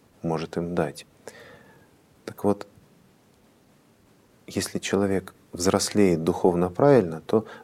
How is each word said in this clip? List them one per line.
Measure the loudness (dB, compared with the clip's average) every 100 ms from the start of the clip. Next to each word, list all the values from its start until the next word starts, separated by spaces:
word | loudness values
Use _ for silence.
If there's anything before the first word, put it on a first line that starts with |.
| _ _
может | -6 -4 -4 -6
им | -4 -4
дать. | -4 -6 -20 _ -20 -20 -20 -20 -20 -20 _ _ _ _ -18
Так | -6
вот, | -4 -4 -6 -20 _ _ _ _ _ _ _ _ _ _ _ _ _ _ _ _ -10
если | -6 -6 -6
человек | -4 -2 0 -2 -6 -14 _
взрослеет | -4 0 0 0 4 4 4
духовно | 0 2 2 2 0
правильно, | 2 6 6 4 -4
то | -2 -2 -2 -8